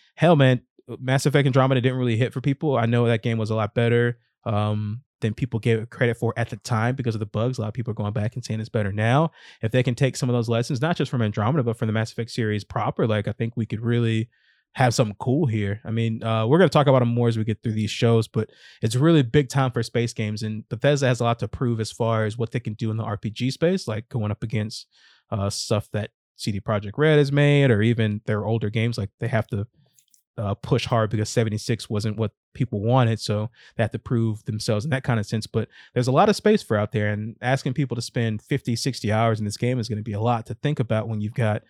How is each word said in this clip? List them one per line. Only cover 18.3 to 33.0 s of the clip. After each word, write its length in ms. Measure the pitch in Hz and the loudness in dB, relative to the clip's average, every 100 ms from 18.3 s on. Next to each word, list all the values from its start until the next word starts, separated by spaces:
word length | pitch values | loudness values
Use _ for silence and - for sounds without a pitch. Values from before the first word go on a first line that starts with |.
| 110 110 _ - - | -2 -6 _ -20 -4
it's 140 | 113 | -2
really 280 | 123 160 160 | 2 4 6
big 260 | 120 147 131 | 4 2 2
time 240 | 139 131 | 0 0
for 100 | 120 | -2
space 300 | 113 117 117 | -2 -2 -2
games, 300 | - 107 107 | -2 -6 -4
and 260 | 110 110 - | -6 -8 -8
Bethesda 380 | 110 139 143 131 | -2 2 2 2
has 140 | 123 | 2
a 40 | |
lot 140 | 117 120 | 0 -2
to 80 | 120 | -4
prove 320 | - 123 110 | -2 -2 -2
as 100 | 107 | -4
far 340 | - 113 113 | -4 0 0
as 140 | 107 117 | -2 -4
what 140 | 113 | -4
they 80 | 123 | -6
can 140 | 117 | -6
do 160 | 107 110 | -6 -4
in 60 | 110 | -4
the 60 | |
R 140 | 110 104 | -4 -6
P 100 | 113 | -8
G 200 | 104 127 | -4 -4
space, 380 | - 165 190 - | 0 0 0 -4
like, 200 | 107 - | -8 -6
going 220 | 120 104 | -4 -4
up 120 | 101 | -4
against, 440 | 113 107 110 - - _ _ _ - | -4 -4 -4 -8 -18 _ _ _ -8
uh, 200 | 107 98 | -4 -4
stuff 400 | - - 104 - | -4 -2 -2 -2
that 200 | 107 104 _ _ - | -6 -8 _ _ -10
C 160 | - | -6
D 80 | 98 | -4
Projekt 360 | - 107 101 139 | -2 -4 -4 2
Red 220 | 156 147 | 4 6
has 140 | 135 | 4
made, 380 | 143 143 143 139 | 4 4 6 6
or 120 | 104 | 6
even 380 | 110 113 110 104 - | 4 2 0 -2 -4
their 180 | 104 95 | -2 0
older 240 | 113 107 | -2 -2
games. 260 | 110 117 113 | -2 -2 -2
Like, 120 | 98 - | -8 -6
they 100 | 113 | -4
have 200 | 113 - | -2 -2
to, 180 | 101 104 _ _ _ _ _ _ - | -6 -6 _ _ _ _ _ _ -8
uh, 180 | 101 | -4
push 300 | 101 - 131 - | -4 0 0 2
hard 240 | 117 107 | 0 2
because 180 | 107 107 | 0 -2
seventy-six 640 | 123 110 107 - 113 - | 0 0 -2 -4 -4 -4
wasn't 260 | 104 110 104 | -4 -4 -2
what 160 | 107 - _ | -4 -6 _
people 260 | - 123 104 | -6 -4 -2
wanted, 380 | 107 131 | 2 4